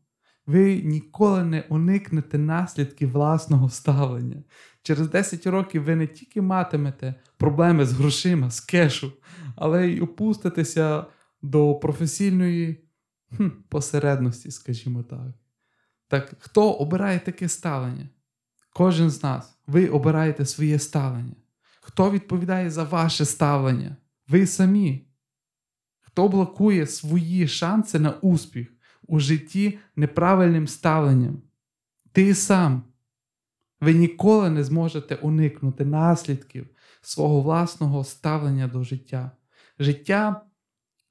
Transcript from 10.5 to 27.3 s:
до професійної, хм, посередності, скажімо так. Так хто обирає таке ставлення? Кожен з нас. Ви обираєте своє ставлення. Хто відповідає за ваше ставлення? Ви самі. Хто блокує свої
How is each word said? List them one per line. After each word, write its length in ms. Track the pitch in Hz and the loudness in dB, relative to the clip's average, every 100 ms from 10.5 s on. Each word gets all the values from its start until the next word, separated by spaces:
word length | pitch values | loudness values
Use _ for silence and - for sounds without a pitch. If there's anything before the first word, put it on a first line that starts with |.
| 170 160 - 156 151 - _ _ _ | -4 -4 0 0 -2 -6 _ _ _
до 320 | 147 151 147 | -2 2 4
професійної, 1120 | 143 151 143 160 - 202 185 180 170 165 160 _ _ _ _ - 113 | 2 -2 -4 -4 -2 0 2 0 0 -4 -6 _ _ _ _ -14 -4
хм, 120 | 202 - - | -4 -4 -8
посередності, 840 | 151 139 147 143 135 127 117 - | -6 -4 -2 0 0 -2 -4 -12
скажімо 520 | 131 - 117 - 120 | -16 -10 -8 -6 -8
так. 320 | 117 123 127 123 _ _ _ _ _ _ - | -10 -12 -14 -16 _ _ _ _ _ _ -4
Так 260 | 139 135 - | -4 -4 -14
хто 320 | - - 214 | -2 2 2
обирає 480 | - 147 185 196 180 | 0 -4 -4 -2 -4
таке 300 | 175 175 175 | -6 -8 -8
ставлення? 600 | - 175 139 127 131 139 _ _ _ _ _ _ | -6 -6 -6 -6 -10 -14 _ _ _ _ _ _
Кожен 400 | - 180 165 165 | 0 2 4 2
з 120 | 139 | 0
нас. 360 | 143 127 - _ - | -4 -6 -8 _ -2
Ви 220 | 151 185 | 2 2
обираєте 580 | 143 131 156 160 151 135 | 2 2 2 0 -2 -4
своє 320 | - 151 151 | -2 0 0
ставлення. 560 | 147 151 135 123 123 - _ _ _ _ | -2 -4 -4 -4 -8 -12 _ _ _ _
Хто 300 | - - 190 | -8 0 2
відповідає 600 | 202 - 180 175 185 180 | 2 -2 -4 -2 -2 -2
за 140 | 156 | -4
ваше 400 | 151 170 165 - | -4 0 0 0
ставлення? 720 | 147 - 147 143 135 127 - 143 _ _ - | -2 0 2 2 2 0 -4 -12 _ _ 0
Ви 180 | 165 190 | 2 2
самі. 600 | - 190 202 185 135 - _ _ _ _ _ _ _ _ _ | 2 2 4 2 -2 -8 _ _ _ _ _ _ _ _ _
Хто 280 | _ - 196 | _ 0 2
блокує 580 | 196 185 - 208 190 147 | 2 0 2 2 2 0
свої 600 | - 151 170 165 | -6 -2 -2 0